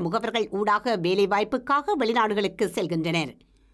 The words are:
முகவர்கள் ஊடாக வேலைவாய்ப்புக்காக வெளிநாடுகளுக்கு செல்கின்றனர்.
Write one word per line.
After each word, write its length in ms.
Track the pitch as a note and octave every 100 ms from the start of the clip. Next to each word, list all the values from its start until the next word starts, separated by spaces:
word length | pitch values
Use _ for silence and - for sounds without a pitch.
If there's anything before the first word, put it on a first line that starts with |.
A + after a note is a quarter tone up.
| E3+
முகவர்கள் 420 | A3 A3+ A#3 G#3+ G3
ஊடாக 360 | G#3 G#3 B3 G#3 E3+
வேலைவாய்ப்புக்காக 880 | F#3+ G3 G3+ G#3+ B3+ B3 C#4+ D4 F4
வெளிநாடுகளுக்கு 640 | A3+ A#3 A3 G#3 F#3+ - G3 G#3
செல்கின்றனர். 560 | E3 E3 D#3+ E3 C3+ - _ _ _